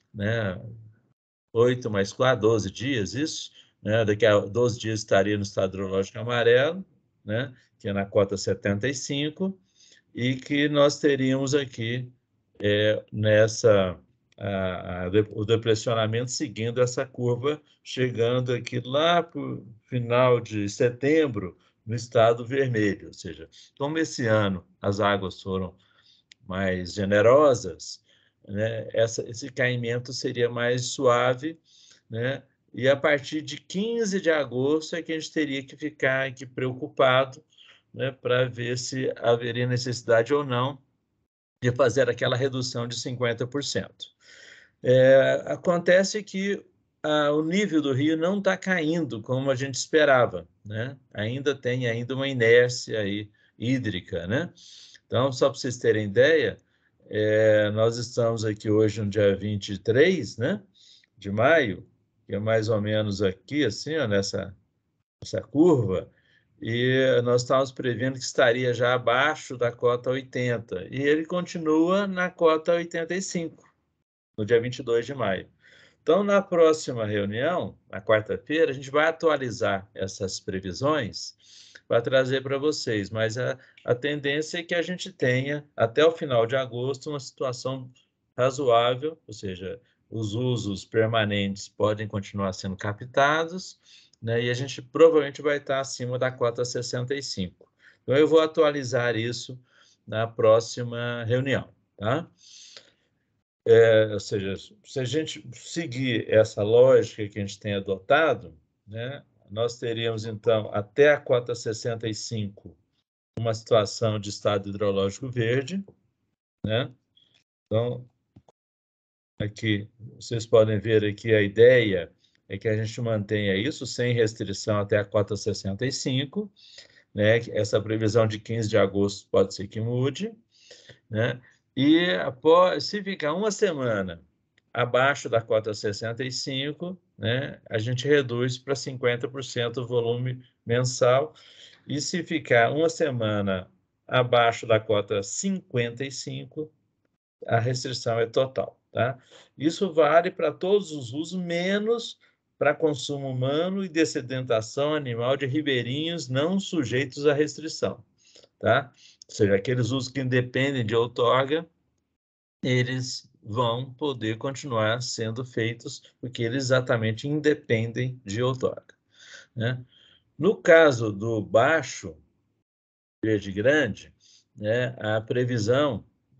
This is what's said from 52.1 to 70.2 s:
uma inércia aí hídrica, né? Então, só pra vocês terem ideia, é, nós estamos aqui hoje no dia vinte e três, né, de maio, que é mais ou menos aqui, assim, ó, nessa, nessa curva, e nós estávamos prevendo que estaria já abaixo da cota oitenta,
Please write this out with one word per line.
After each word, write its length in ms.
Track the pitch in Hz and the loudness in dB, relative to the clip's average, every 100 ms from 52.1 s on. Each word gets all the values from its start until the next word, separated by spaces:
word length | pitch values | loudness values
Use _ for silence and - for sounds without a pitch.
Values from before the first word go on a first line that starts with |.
| 131 | -4
uma 120 | 139 | -4
inércia 720 | 127 113 120 123 123 - 110 | 2 6 6 6 0 -6 -4
aí 300 | 98 104 104 _ _ - | -4 -4 -8 _ _ -6
hídrica, 640 | 120 131 110 95 - 85 87 | -2 -2 -2 -6 -8 -8 -4
né? 260 | 135 175 - - - - - - | -4 -4 -12 -20 -20 -20 -20 -4
Então, 180 | 113 135 | -2 0
só 160 | 127 143 | 2 0
pra 120 | - | 0
vocês 180 | 127 123 | -8 0
terem 280 | 117 107 104 | 2 2 2
ideia, 520 | 117 143 160 104 - _ _ _ _ - | 4 6 4 0 -4 _ _ _ _ -8
é, 640 | 107 107 107 110 107 104 | -2 2 4 6 6 4
nós 280 | 107 117 117 | 2 2 0
estamos 460 | 120 127 117 113 | -4 -2 0 0
aqui 240 | 110 104 110 | -2 -2 2
hoje 280 | 104 110 107 | 4 4 2
no 120 | 101 | -2
dia 240 | 104 101 95 | 2 2 2
vinte 340 | 104 104 104 | -2 -4 -6
e 40 | 98 | -4
três, 600 | - 123 180 175 104 - | 2 4 4 2 -4 -4
né, 220 | 139 208 - _ _ _ _ _ | -4 -4 -10 _ _ _ _ _
de 140 | 98 | -4
maio, 580 | 107 131 165 113 87 - _ _ _ - | 2 4 4 2 -4 -12 _ _ _ -10
que 80 | |
é 60 | 101 | -4
mais 280 | 110 113 110 | 0 0 2
ou 140 | 107 | 0
menos 400 | 104 107 107 98 | 0 0 -2 0
aqui, 420 | 98 - - 147 | -2 -2 -6 -2
assim, 320 | 117 104 139 160 | -2 -2 -6 -4
ó, 120 | 113 | 0
nessa, 500 | 101 101 98 92 - _ _ _ _ _ _ | 0 0 -4 -8 -14 _ _ _ _ _ _
nessa 180 | - 107 | -8 -6
curva, 720 | - 139 175 135 98 90 80 _ _ _ _ _ | 0 4 6 6 2 -2 -6 _ _ _ _ _
e 640 | - 120 127 131 131 120 | -6 -2 2 2 4 4
nós 200 | 120 123 | 2 2
estávamos 280 | 123 135 131 | 2 0 0
prevendo 460 | - 127 107 131 131 | -4 -4 -2 -4 -4
que 80 | - | -4
estaria 480 | - 123 123 127 | 2 2 4 0
já 220 | 117 123 127 | 0 2 2
abaixo 600 | 117 123 147 147 - 120 | 2 2 2 0 -8 -4
da 160 | 120 | -4
cota 380 | 120 120 123 127 | 0 0 0 -2
oitenta, 800 | 131 | -4